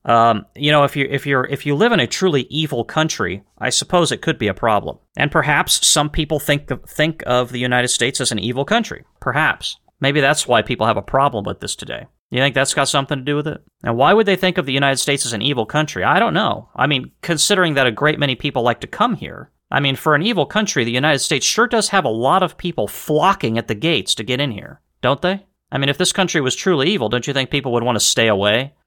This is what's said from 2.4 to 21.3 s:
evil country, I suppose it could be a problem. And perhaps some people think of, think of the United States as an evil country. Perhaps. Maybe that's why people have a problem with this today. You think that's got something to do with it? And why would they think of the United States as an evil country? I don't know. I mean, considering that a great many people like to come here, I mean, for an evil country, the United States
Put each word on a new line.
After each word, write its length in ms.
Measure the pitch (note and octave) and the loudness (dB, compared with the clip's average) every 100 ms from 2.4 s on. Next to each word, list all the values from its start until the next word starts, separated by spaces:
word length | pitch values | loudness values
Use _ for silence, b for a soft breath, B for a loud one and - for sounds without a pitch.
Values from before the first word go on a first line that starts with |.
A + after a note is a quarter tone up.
| B2 | -2
evil 340 | C#3+ D#3 B2+ | -4 -4 -2
country, 580 | A2+ - D#3+ - F#2 F#2+ _ - | -4 0 -2 -2 -4 -6 _ -6
I 140 | A#2 | -4
suppose 420 | - - F3+ D#3 | -2 0 2 2
it 80 | - | 0
could 160 | - D#3 | -4 -2
be 120 | G#2 | -2
a 40 | |
problem. 460 | F#2+ A#2 G#2 D#2 C#2 _ - | 0 2 2 0 -12 _ -4
And 160 | D3 | 0
perhaps 540 | E3 C#3 D3 F3+ - - | 2 2 0 2 0 2
some 240 | D#3 D3 | 0 0
people 280 | D3 D3+ D3+ | -2 -2 -2
think 320 | - C#3+ - | 0 -2 -2
of, 140 | C3+ | -10
think 380 | - - D#3 D#3 | -8 -2 -2 -2
of 280 | - B2 B2 | -2 0 0
the 60 | B2 | -2
United 300 | B2 B2 B2 | -2 0 0
States 320 | - A#2+ - | 0 -2 -2
as 100 | B2 | -2
an 80 | A2 | -2
evil 280 | G#2 B2 C#3 | -4 -2 0
country. 380 | A3 A3 - - - | 0 -2 -10 -16 -10
Perhaps. 580 | - C3 D3+ - - - _ - | -4 0 0 -2 -6 -12 _ -4
Maybe 200 | C3+ C#3+ | 0 2
that's 260 | C3+ D3 - | 2 2 2
why 140 | A#2 | 2
people 260 | G2+ A#2+ A2 | 2 0 0
have 120 | G#2+ | 0
a 40 | |
problem 420 | - C3+ C#3 A#2 | 0 2 2 0
with 160 | G2+ F#2 | -6 -6
this 140 | G#2 | -8
today. 320 | - - A#1+ - _ - | -10 -10 -12 -14 _ -8
You 120 | A#2+ | 0
think 140 | C3+ | 0
that's 200 | C3 C3+ | 2 0
got 160 | - C#3 | 0 0
something 260 | C#3+ C3+ C#3 | 0 -2 -4
to 80 | |
do 120 | B2+ D3 | -4 -4
with 100 | D3+ | -4
it? 160 | - _ _ | -8 _ _
And 140 | - A#2 | -4 2
why 160 | C#3+ | 4
would 140 | G3+ G3+ | 4 4
they 100 | F#3 | 2
think 220 | F#3 F3+ | 0 0
of 80 | C#3 | -2
the 80 | |
United 240 | C3+ C#3 C3+ | 0 2 0
States 260 | - C#3+ | 0 -2
as 80 | - | -2
an 80 | A2+ | -2
evil 240 | B2 C3 | -2 -2
country? 400 | G#2+ D3+ D3+ - | -2 0 -2 0
I 140 | G2 E3 | 2 2
don't 160 | A3+ | 2
know. 340 | D#3+ G#3+ G#2+ - - | 0 -2 -4 -8 -2
I 100 | C#3 | 0
mean, 240 | C#3 A#2+ _ | 0 -4 _
considering 500 | - E3 - G3 F3 | -6 -2 2 2 2
that 140 | C#3 B2+ | 2 2
a 40 | |
great 280 | G#2+ D3+ - | 2 0 2
many 160 | C#3+ | 0
people 280 | B2+ D3 C3 | -2 -4 0
like 180 | A#2+ A#2 | 0 0
to 60 | - | -4
come 300 | - A#3 G3+ | -2 0 -2
here, 360 | - - - _ - | -8 -14 -18 _ -4
I 100 | C3+ | 0
mean, 160 | C#3 C3 | 0 0
for 180 | - | 2
an 80 | D3 | 2
evil 220 | G3 G#3+ | 2 0
country, 400 | C#3+ G#3 G#3+ - | 0 0 -2 0
the 60 | A#2 | 0
United 300 | A#2+ D3 C#3 | 0 2 2
States 260 | - | 0